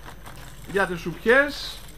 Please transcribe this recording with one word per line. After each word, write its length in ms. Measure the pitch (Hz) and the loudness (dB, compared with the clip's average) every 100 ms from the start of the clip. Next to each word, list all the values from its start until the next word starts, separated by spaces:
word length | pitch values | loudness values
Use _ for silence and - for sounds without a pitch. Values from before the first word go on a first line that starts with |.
| - - - - - - - | -16 -16 -16 -16 -16 -16 -4
για 140 | 190 185 | 0 0
τις 140 | 170 | -2
σουπιές, 800 | 175 160 220 269 285 - - - - | -6 -2 4 6 4 0 -10 -10 -14